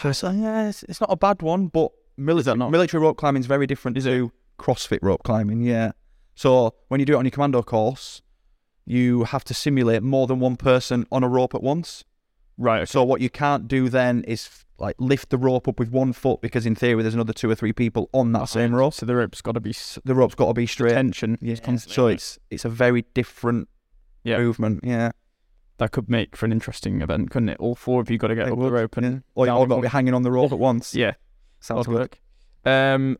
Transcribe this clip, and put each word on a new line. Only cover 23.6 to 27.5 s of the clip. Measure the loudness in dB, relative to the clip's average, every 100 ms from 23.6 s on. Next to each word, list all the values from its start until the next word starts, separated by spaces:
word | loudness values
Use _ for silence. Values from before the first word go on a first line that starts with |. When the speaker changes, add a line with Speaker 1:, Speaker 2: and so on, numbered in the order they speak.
| -4 _ _ _ _ _
Speaker 2:
Yeah. | -2 0
Speaker 1:
movement, | 0 0 -2 -2
yeah. | -2 -2 -2 -4 _ _ _ _ _ -4
Speaker 2:
That | -2
could | -2 -2
make | -2 -2 -4
for | -2
an |
interesting | -2 -4 -8 -6 -4
event, | -2 -2 -2
couldn't | -2
it? | -2